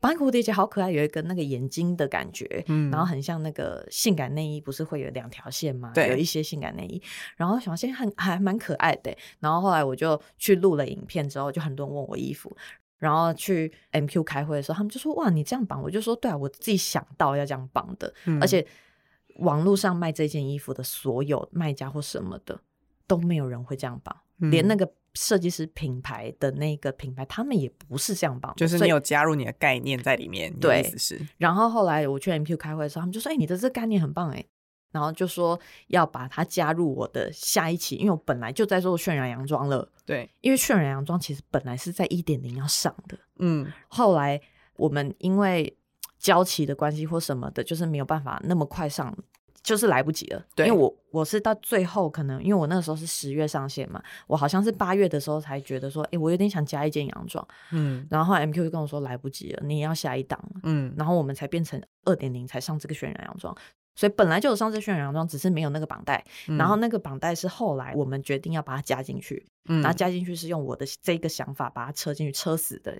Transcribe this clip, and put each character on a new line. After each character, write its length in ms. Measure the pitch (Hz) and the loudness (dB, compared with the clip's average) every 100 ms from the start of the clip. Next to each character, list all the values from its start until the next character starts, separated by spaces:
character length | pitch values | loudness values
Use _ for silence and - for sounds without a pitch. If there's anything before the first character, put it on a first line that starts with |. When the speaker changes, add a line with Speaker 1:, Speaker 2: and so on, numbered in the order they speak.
Speaker 1:
绑 100 | 247 | 2
一 40 | 330 | 2
个 80 | 277 | 2
蝴 40 | |
蝶 140 | 247 | 4
结 80 | 226 | 2
好 160 | 202 190 | 2 2
可 140 | - | 2
爱， 100 | 185 | 0
有 100 | 160 | 2
一 60 | 151 | 0
个 140 | 156 | 0
那 120 | 156 | -4
个 80 | 185 | -2
眼 280 | 147 127 131 | -2 -2 -4
睛 260 | - 175 170 | -2 0 2
的 100 | 139 | 0
感 240 | 87 - | 0 -6
觉， 280 | - - - - | -10 -8 -8 0
Speaker 2:
嗯。 240 | 156 147 | 0 2
Speaker 1:
然 80 | 147 | 0
后 60 | 175 | 0
很 180 | 143 | -2
像 180 | 139 165 | -4 -4
那 80 | 156 | -4
个 360 | 151 - - - | -6 -6 -8 -10
性 240 | - 233 | 0 2
感 220 | 170 131 147 | 2 0 -4
内 100 | 156 | -4
衣， 140 | 151 | -6
不 140 | 143 | -8
是 100 | 135 | -8
会 160 | 156 151 | -6 -6
有 100 | 135 | -6
两 180 | 127 117 | -8 -12
条 200 | - - | -16 -10
线 240 | 131 156 | -4 -4
吗？ 200 | 131 120 139 | -4 -2 2
Speaker 2:
对。 140 | 139 | 2
Speaker 1:
有 80 | 127 | 2
一 60 | 165 | 0
些 180 | 156 | -2
性 160 | 156 156 | -4 -6
感 160 | 151 - | -8 -8
内 100 | - | -10
衣， 160 | 180 - - - - | -10 -12 -14 -16 -4
然 100 | 170 | 0
后 100 | 233 | 0
想 200 | 247 170 | -2 -4
现 120 | 247 | -4
在 60 | 262 | -2
很， 160 | 233 - | -4 -2
还 200 | 185 175 | -2 2
蛮 200 | 190 214 | 2 0
可 180 | - 165 | -2 2
爱 180 | 160 - | 2 2
的。 180 | - - - - | -4 -10 -16 -4
然 100 | 151 | 0
后 120 | 165 | 2
后 100 | 196 | 4
来 100 | 170 | 4
我 140 | 139 131 | 2 2
就 260 | 160 151 - _ | 2 2 -2 _
去 180 | - 190 | 4 6
录 200 | 190 151 | 6 4
了 100 | 135 | 0
影 200 | 135 - | -4 -6
片 240 | 170 143 | -4 -4
之 100 | 139 | -2
后， 100 | 139 | -4
就 120 | 143 | -4
很 120 | 156 | -4
多 140 | 135 143 | -6 -6
人 80 | 143 | -6
问 120 | - | -6
我 80 | - | -6
衣 160 | - | -6
服， 200 | 143 - - - - _ _ | -8 -12 -18 -20 -20 _ _
然 160 | 156 | 2
后 200 | 156 170 | 4 2
去 360 | 160 - 180 160 - _ | 0 0 0 0 -6 _
M 140 | 160 147 | 0 2
Q 180 | 175 | 0
开 220 | 156 143 147 | 0 -2 -2
会 100 | 147 | -2
的 80 | |
时 80 | 139 | -2
候， 60 | 165 | -2
他 60 | |
们 60 | 208 | -4
就 80 | 262 | -4
说 160 | 302 311 | -4 0
，“哇， 140 | 285 | 4
你 140 | 160 | 4
这 100 | 147 | 2
样 120 | 254 214 | -2 -2
绑。” 180 | 139 | -4
我 80 | 143 | -4
就 80 | 190 | -2
说 160 | 214 233 | -2 -2
，“对 160 | 247 | -2
啊， 60 | 151 | -2
我 100 | 139 | -4
自 240 | - - | -6 0
己 60 | 196 | 2
想 280 | - 170 - - | 2 -4 -4 0
到 180 | 151 139 | 2 2
要 100 | 139 | -2
这 80 | |
样 160 | 135 131 | -6 -4
绑 200 | - - - | -4 -4 -8
的。” 140 | - - | -10 -6
Speaker 2:
嗯。 180 | - 151 | -2 2
Speaker 1:
而 60 | - | 4
且 180 | 185 156 - _ _ _ _ _ - | 4 2 -8 _ _ _ _ _ -2
网 220 | 175 147 | 0 4
络 140 | 175 196 | 4 4
上 180 | 190 | 4
卖 160 | 175 170 | 0 -2
这 160 | 151 156 | 0 0
件 220 | 151 139 | 0 -4
衣 100 | 143 | -4
服 160 | - | -6
的 80 | 131 | -6
所 400 | 131 - 135 120 | -6 -6 -2 -2
有 240 | 139 143 - | 0 0 -2
卖 220 | 170 160 | -2 -2
家 160 | 135 135 | -2 -6
或 120 | 147 | -6
什 220 | 147 - | -6 -6
么 160 | 92 - - | -8 -10 -10
的， 120 | - _ _ _ _ _ | -14 _ _ _ _ _
都 120 | 175 | 2
没 180 | 175 165 | 4 2
有 100 | 135 | 0
人 160 | 120 | -6
会 140 | 123 135 | -8 -6
这 100 | 131 | -6
样 140 | 123 | -8
绑， 140 | - - _ _ | -12 -14 _ _
Speaker 2:
嗯。 100 | 160 | 4
Speaker 1:
连 160 | 160 185 | 6 6
那 80 | |
个 160 | 214 185 _ _ - | 4 2 _ _ -6
设 220 | - 202 | 2 4
计 120 | 175 | 2
师 160 | 170 160 | -2 -6
品 360 | - 156 127 | -4 -6 -4
牌 320 | 131 113 113 - | -8 -10 -10 -2
的 100 | 143 | -2
那 260 | 139 151 147 | 0 -2 -2
个 120 | 143 | -4
品 200 | - 135 | -6 -10
牌， 120 | 131 131 | -10 -8
他 180 | - | -6
们 160 | 269 233 | 0 0
也 100 | 131 _ - | 0 _ -10
不 80 | 131 | -4
是 180 | - 190 | -4 0
这 100 | 165 | -2
样 140 | 123 | -2
绑 140 | - | -8
的。 20 | - | 0
Speaker 2:
就 140 | 165 | 2
是 100 | 170 | 6
你 80 | 175 | 6
有 100 | 151 | 4
加 280 | - 147 156 | 4 2 4
入 100 | 151 | 2
你 80 | |
的 80 | 131 | -2
概 260 | - 147 127 | 0 2 2
念 220 | 131 131 | 0 -2
在 140 | 127 131 | 2 0
里 140 | - | 0
面， 200 | 92 80 - | -6 -6 2
Speaker 1:
所 120 | 160 | 4
以 40 | 160 | 6
Speaker 2:
你 60 | |
的 40 | - | 4
意 40 | |
思 40 | - | -2
是？ 200 | - - | -4 -4
Speaker 1:
对。 100 | 151 _ | -10 _
然 140 | 165 | 2
后 160 | 180 226 | 4 4
后 140 | 226 | 4
来 240 | 190 151 147 | 4 4 2
我 100 | 139 | 0
去 140 | - | 0
M 140 | 160 151 | 0 0
Q 100 | 165 | -4
开 180 | 156 | -4
会 100 | 156 | -4
的 60 | 151 | -4
时 80 | 156 | -4
候， 40 | |
他 40 | 175 | -4
们 60 | |
就 80 | 208 | -4
说 100 | 285 | -2
，“哎， 20 | 311 | 0
你 100 | 156 | 2
的 120 | 180 | 2
这 60 | |
个 60 | 254 | 0
概 160 | 254 226 | 0 2
念 160 | 208 | 2
很 120 | 151 | 2
棒 160 | 156 170 | 0 -4
哎。” 120 | - - _ _ _ _ | -6 -12 _ _ _ _
然 100 | 156 | -4
后 80 | 151 | -4
就 140 | 160 185 | 0 -2
说 340 | - 175 170 - - _ | 2 0 0 -4 -20 _
要 180 | 180 160 | 2 2
把 220 | - 127 | 0 -8
它 160 | - | -4
加 280 | 170 - 156 | -2 0 0
入 240 | 165 170 131 | 2 2 0
我 120 | 113 | -2
的 200 | - - | -2 -6
下 380 | - - 214 165 | -4 0 0 2
一 40 | 170 | -2
期， 200 | - - | -4 0
因 100 | 208 | 2
为 60 | |
我 40 | 165 | 0
本 240 | - 135 | 0 -4
来 140 | 110 | -2
就 100 | 135 | -2
在 160 | 208 185 | 2 2
做 160 | 180 170 | 2 0
渲 200 | 170 151 | 0 0
染 120 | 127 | -2
洋 160 | 120 135 | -4 -4
装 200 | 143 143 | -2 0
了。 240 | 135 113 _ - | -2 -4 _ -6
Speaker 2:
对。 240 | 139 123 _ | -6 -6 _
Speaker 1:
因 100 | 254 | 2
为 40 | 262 | 2
渲 200 | - 220 | 4 4
染 100 | 143 | 4
洋 180 | 135 | -2
装 160 | 147 170 | -2 -2
其 140 | - | -4
实 80 | 139 - | -10 -2
本 100 | 143 131 | -4 -2
来 100 | 127 | -8
是 160 | - | -8
在 140 | 175 180 | -4 -2
一 100 | 175 | -2
点 180 | 165 139 | 0 -2
零 120 | 127 123 | -2 -4
要 100 | 143 | -2
上 280 | - - - - | 0 0 -4 -16
的。 100 | - _ _ | -18 _ _
Speaker 2:
嗯。 260 | 180 160 139 - _ | 2 2 -2 -10 _
Speaker 1:
后 280 | - 233 170 | 2 6 6
来 240 | 143 143 _ _ _ - | 4 -2 _ _ _ -2
我 120 | 156 | 0
们 240 | 143 143 - | 2 -2 -2
因 200 | 180 190 | 2 4
为 380 | 202 180 151 _ _ _ - _ | 4 2 0 _ _ _ -18 _
交 240 | - 180 | 6 6
期 200 | 180 - | 6 2
的 120 | 147 139 | -2 0
关 160 | 147 | 0
系 160 | 151 156 | -2 -2
或 120 | 165 | -4
什 160 | 165 131 | -2 -4
么 140 | 139 | -4
的， 140 | - | -6
就 120 | - 165 | -6 -2
是 120 | 165 | -2
没 100 | 151 | -2
有 80 | 139 | 0
办 180 | 156 | -2
法 160 | 139 - - | -2 -6 0
那 80 | |
么 100 | 180 143 | 0 0
快 200 | - 156 | -2 -4
上， 240 | 143 131 - - _ _ _ | -4 -6 -8 -16 _ _ _
就 120 | - 214 | 0 4
是 120 | 226 | 6
来 160 | 131 | 4
不 80 | 139 | 2
及 160 | 160 - | -2 -6
了。 180 | - - | -10 -8
Speaker 2:
对。 140 | - 170 | 2 6
Speaker 1:
因 40 | |
为 80 | 214 | 8
我， 160 | 131 - _ | 6 2 _
我 160 | 165 156 | -2 0
是 160 | 214 | 0
到 140 | 214 214 | 0 0
最 280 | - 220 | 0 0
后 240 | 180 220 170 | 2 0 0
可 140 | 156 | 0
能， 180 | 139 131 | -4 -2
因 60 | - | 2
为 40 | |
我 140 | 202 151 | 4 4
那 80 | 185 | 0
个 60 | |
时 80 | 160 | 0
候 40 | 156 | -4
是 120 | 160 | -4
十 260 | - 143 | -6 -4
月 140 | 143 151 | -2 0
上 200 | 151 139 | -2 -4
线 240 | - - | -6 -8
嘛， 80 | - - - - | -10 -14 -20 -2
我 100 | 151 | 2
好 100 | 143 | 4
像 160 | 185 | 4
是 80 | 202 | 2
八 220 | 185 185 | 0 2
月 160 | 190 190 | 4 4
的 100 | 151 | 2
时 120 | 143 | -2
候 80 | 151 | -4
才 200 | 147 139 | -4 -8
觉 200 | 135 131 | -6 -6
得 100 | 135 | -4
说 140 | 147 151 | -4 -2
，“诶， 40 | 175 | 0
我 100 | 156 | 2
有 80 | 175 | 4
点 100 | 208 | 2
想 160 | 190 | 2
加 220 | 147 143 151 | -2 0 0
一 60 | |
件 160 | 147 143 | 0 -4
洋 180 | - - | -6 -8
装。” 180 | - - - - | -10 -10 -18 -6
Speaker 2:
嗯。 320 | 165 147 127 143 | -2 0 -2 -2
Speaker 1:
然 120 | 156 | 2
后 60 | 165 | 4
后 60 | 190 | 4
来 60 | |
M 100 | 156 | 2
Q 140 | 151 165 | 0 0
就 40 | |
跟 100 | 160 | -2
我 60 | 147 | -4
说 140 | 147 | -4
，“来 160 | 139 123 | -4 -6
不 100 | 135 | -8
及 260 | - - | -10 -10
了， 100 | - 143 | -6 -2
你 140 | 151 | 0
要 120 | 151 | 0
下 240 | 160 151 131 | -2 -2 -4
一 60 | |
档 180 | 131 - - | -4 -6 -8
了。” 80 | 190 | -8
Speaker 2:
嗯。 320 | 160 151 131 143 | 0 0 0 -2
Speaker 1:
然 120 | 156 | 2
后 100 | 175 | 2
我 60 | |
们 100 | 139 | 2
才 140 | 139 143 | -4 -4
变 160 | 170 | -2
成 180 | 165 139 - _ | -2 -6 -10 _
二 120 | - 180 | 0 2
点 160 | 135 | 0
零 140 | 123 127 | -6 -8
才 160 | 127 | -8
上 160 | 131 156 | -6 -6
这 100 | 151 | -6
个 60 | |
渲 120 | 156 - | -8 -8
染 100 | - - | -8 -12
洋 120 | 180 | -10
装。 180 | - - - _ _ - | -10 -12 -18 _ _ 2
所 140 | 208 | 2
以 20 | 208 | 6
本 100 | 190 | 6
来 120 | 165 | 6
就 100 | 285 | 4
有 60 | 214 | 2
上 160 | 220 | 0
这 80 | 214 | -2
渲 100 | 208 | -2
染 120 | 180 | -2
洋 120 | 139 | 0
装， 140 | 147 165 | -2 -2
只 100 | 147 | 0
是 140 | 185 | 2
没 100 | 165 | 2
有 80 | 156 | 2
那 100 | 143 | -2
个 60 | 156 | -4
绑 180 | - | -8
带。 220 | - 135 - - - | -2 -2 -2 -16 -4
Speaker 2:
嗯。 100 | 156 | 2
Speaker 1:
然 100 | 160 | 4
后 100 | 214 | 4
那 100 | 233 | 2
个 100 | 220 | 0
绑 220 | 165 135 | -4 -4
带 160 | 165 170 | -2 -2
是 120 | 185 | -4
后 280 | - 226 139 | -2 -2 -2
来 180 | 131 135 | -2 -2
我 80 | |
们 200 | 131 139 | -2 -2
决 160 | 135 139 | -2 -4
定 140 | - | -2
要 60 | 160 | -4
把 160 | 143 135 | -4 -6
它 60 | |
加 220 | - 131 | -2 -2
进 180 | 135 135 | -2 -10
去。 240 | - 139 - _ - | -8 -12 -12 _ 0
Speaker 2:
嗯。 140 | 165 | 2
Speaker 1:
然 80 | 151 | 2
后 40 | 175 | 2
加 140 | 180 | 0
进 160 | 180 180 | 0 -4
去 100 | 170 | -6
是 120 | 165 | -6
用 180 | 165 135 | -4 -4
我 100 | - | -6
的 80 | 135 - | -8 -6
这 160 | - 170 | -2 0
个 100 | 165 | -2
想 240 | - - | -4 -8
法 160 | 139 127 | -6 -6
把 160 | - 120 | -6 -8
它 60 | |
车 200 | 147 - | -6 -6
进 140 | 147 151 | -4 -4
去， 60 | |
车 260 | 139 - 160 | -2 -2 -2
死 220 | - - | -2 -8
的。 200 | - - | -10 -10